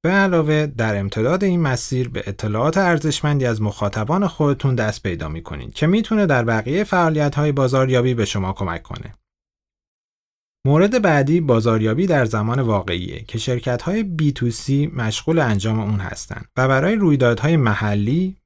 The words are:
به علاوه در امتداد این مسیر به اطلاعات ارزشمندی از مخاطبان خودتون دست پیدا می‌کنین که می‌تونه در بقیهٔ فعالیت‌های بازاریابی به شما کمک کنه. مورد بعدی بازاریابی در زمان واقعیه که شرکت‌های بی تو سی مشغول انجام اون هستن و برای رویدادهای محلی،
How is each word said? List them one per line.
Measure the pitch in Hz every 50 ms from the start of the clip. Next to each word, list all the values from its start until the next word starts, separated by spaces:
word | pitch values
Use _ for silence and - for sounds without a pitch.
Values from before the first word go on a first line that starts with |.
| -
به | 165
علاوه | 185 196 196 190 180 165 156 151 151 151 151
در | 147 139 117 113 110 104
امتداد | 101 98 98 - 113 110 131 170 190 202
این | 190 175 175
مسیر | 165 139 127 117 - - 131 127 123 -
به | - 110 -
اطلاعات | - 98 - - 107 104 110 123 156 160
ارزشمندی | 190 196 175 170 151 135 156 143 - - 147 147 143 131
از | 120 117 107
مخاطبان | 107 104 101 - 107 101 - 110 107 120 160 190 208
خودتون | 175 - - 156 143 139 - - 135 127
دست | 117 110 107 107 -
پیدا | _ 101 87 76 80 76
می‌کنین | 78 82 82 - 76 71 62 -
که | - - 151
می‌تونه | 160 190 226 214 - 220 214 202
در | 165 139 123 117
بقیهٔ | 113 113 110 110 120 147 190 208
فعالیت‌های | - - 180 170 165 156 151 147 143 143 143 147 151
بازاریابی | 139 139 135 127 131 135 131 131 127 123 120 127 123
به | 117 104
شما | - - 104 95 92
کمک | 92 - 101 90 82 -
کنه. | - - - - - - - _ _ _ _ _ _ _ _ _ _ _ _ _ _ _ _ _ _ _ _ _ _ _ _ _ _ _ _ _ _
مورد | 135 143 156 185 208 240 247
بعدی | 208 180 156 143 135 135 160 175
بازاریابی | 160 135 120 113 110 117 113 110 107 110 113 143 190
در | 185 165 143 123
زمان | 110 110 107 104 110 120 135
واقعیه | 131 113 107 98 90 - 87 90 90 90 80 - 110 -
که | - 113
شرکت‌های | - - 123 120 - 127 123 120 - 170 190 220
بی | 220 196 170 156 156 147
تو | 131 - 123 120
سی | 113 - - - 139 139 147
مشغول | 165 - 131 117 110 104 - - - 165 165
انجام | 143 120 107 98 92 113 110 110
اون | 107 104 110 101
هستن | 92 92 92 - - - - - - _ _
و | - 131 131
برای | 135 135 147 180 220
رویدادهای | 214 202 165 143 131 127 120 117 - 131 151 170
محلی، | 156 127 110 104 - 107 107 104 104 101 110 139 170 190 185 185 _ _